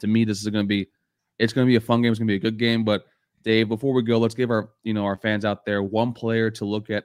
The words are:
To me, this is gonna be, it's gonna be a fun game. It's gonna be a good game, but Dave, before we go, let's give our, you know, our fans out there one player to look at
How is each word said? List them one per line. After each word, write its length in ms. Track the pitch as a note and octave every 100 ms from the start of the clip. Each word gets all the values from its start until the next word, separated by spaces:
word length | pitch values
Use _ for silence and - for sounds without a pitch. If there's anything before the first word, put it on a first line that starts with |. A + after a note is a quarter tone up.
To 60 | G#2
me, 200 | A2+ A2
this 160 | G2
is 60 | G#2+
gonna 160 | G#2+
be, 220 | G2+ G2+ F#2+ _ _ _ _ -
it's 160 | A2
gonna 120 | C3+ B2+
be 100 | A#2
a 40 |
fun 220 | A2 A#2
game. 100 | A#2+
It's 60 | A2+
gonna 100 | A2
be 60 |
a 40 | G2
good 200 | A2+ A2
game, 260 | A#2 A2+
but 220 | G#2+ G2+ - _ _ _
Dave, 240 | A2 A2 A2
before 240 | A2 C#3
we 100 | B2+
go, 160 | A2+ A2+
let's 160 | A2+
give 160 | A#2+ B2
our, 200 | A2+ G#2 _
you 100 | A2+
know, 100 | G#2+
our 120 | G2+ G2
fans 280 | A2 G#2+
out 220 | G#2 G2+ -
there 160 | G2+
one 320 | G2 A2 A#2+
player 360 | A#2 A#2 A2+ A2
to 140 | A2
look 240 | G2+ G#2+ G#2
at 160 | G#2